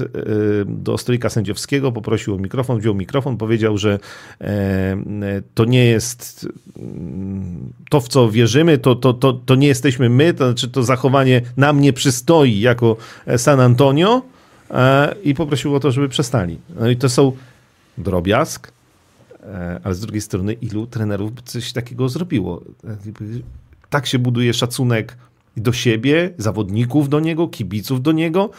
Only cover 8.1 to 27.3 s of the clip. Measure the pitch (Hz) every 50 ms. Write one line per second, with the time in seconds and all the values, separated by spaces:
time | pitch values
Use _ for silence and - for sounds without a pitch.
8.1 | - 139 120 113 107 117 120 113 127 143 165 170 156 123 117 131 123 123 123 135
9.1 | 123 123 135 135 127 123 - - 131 131 139 147 135 123 - 147 127 127 131 117
10.1 | 120 127 151 170 170 170 139 127 120 120 - 120 123 139 123 110 131 127 - 139
11.1 | 127 139 135 131 127 123 120 123 - 135 135 147 151 143 143 143 127 - - 147
12.1 | 127 - - - 165 165 143 131 110 98 104 123 117 120 120 113 110 - - -
13.1 | - - - - 131 123 - 151 143 135 127 123 123 123 143 139 135 147 175 202
14.1 | 240 262 254 - - _ _ _ _ _ _ - - - 127 131 135 139 143 151
15.1 | - - - 147 139 131 165 147 151 127 - 151 143 139 135 147 120 131 143 139
16.1 | - - 143 - - 117 92 85 82 82 - - - - 113 117 127 123 135 135
17.1 | 123 - 143 135 127 131 - - _ _ _ _ _ _ _ _ _ - 82 95
18.1 | 92 90 82 95 101 127 160 - - - - - _ _ _ _ _ _ _ _
19.1 | _ _ _ - - - - - 98 92 87 87 90 - 87 104 92 87 107 107
20.1 | 85 104 101 - - 95 92 104 113 117 - 107 98 107 113 123 120 113 110 104
21.1 | 101 95 101 107 113 - - - - 120 117 - - 123 113 - 123 117 127 131
22.1 | 127 160 180 180 170 113 90 90 85 - - - - _ - - 107 101 101 107
23.1 | 104 - 104 104 113 123 123 - - - - _ _ _ _ - - 147 139 -
24.1 | - 127 123 127 120 120 123 120 117 - - 120 - - 131 123 117 110 107 -
25.1 | - - _ _ _ _ _ _ - - 101 120 113 - - 123 110 113 113 139
26.1 | 147 160 175 180 175 - 104 107 98 107 107 90 98 110 123 120 127 147 147 139
27.1 | 139 151 160 165